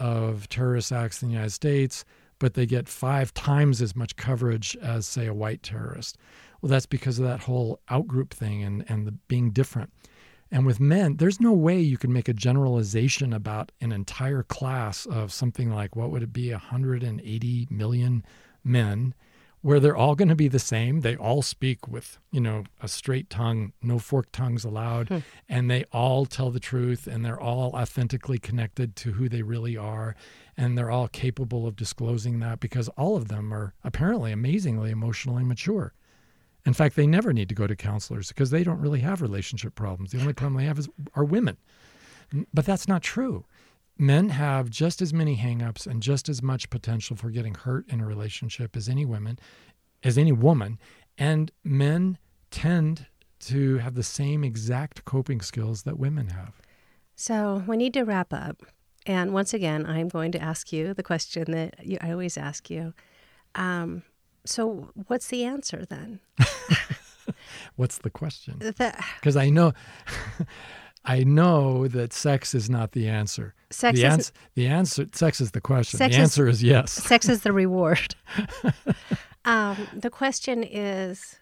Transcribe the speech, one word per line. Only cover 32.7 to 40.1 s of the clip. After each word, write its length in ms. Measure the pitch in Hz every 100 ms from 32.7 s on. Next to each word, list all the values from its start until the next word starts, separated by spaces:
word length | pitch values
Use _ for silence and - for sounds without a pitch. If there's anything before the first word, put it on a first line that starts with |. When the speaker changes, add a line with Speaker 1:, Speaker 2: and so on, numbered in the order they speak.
| 127 113
Speaker 1:
all 260 | - 151 208
of 100 | 110
them 240 | 107 107
are 220 | 107 104 -
apparently 480 | 131 - 160 226 113
amazingly 600 | 107 127 190 180 110 110
emotionally 500 | 110 113 113 - 120
mature. 480 | 127 123 - 208 - - _ _ _ _ _ _
In 80 | -
fact, 220 | 123 151 -
they 100 | 147
never 260 | 170 233
need 160 | 120 95
to 60 |
go 120 | 104 101
to 80 |
counselors 540 | 104 104 104 - 120 98
because 220 | - 135
they 120 | 151
don't 180 | 175 170
really 200 | 147 143
have 220 | 135 190
relationship 520 | 131 101 - 110 117
problems. 380 | - 107 90 95